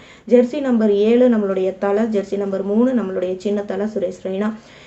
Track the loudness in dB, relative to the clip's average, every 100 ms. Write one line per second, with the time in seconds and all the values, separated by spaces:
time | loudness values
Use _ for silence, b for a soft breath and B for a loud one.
0 | B B 2 4 4 0 0 2 2 2
1 | 4 4 4 2 0 0 -2 -2 -2 0
2 | 0 -2 -4 -4 -4 -4 0 2 2 0
3 | -2 -4 -4 -4 -4 -4 -4 -4 -4 -4
4 | -6 -6 -8 -4 -4 -6 B B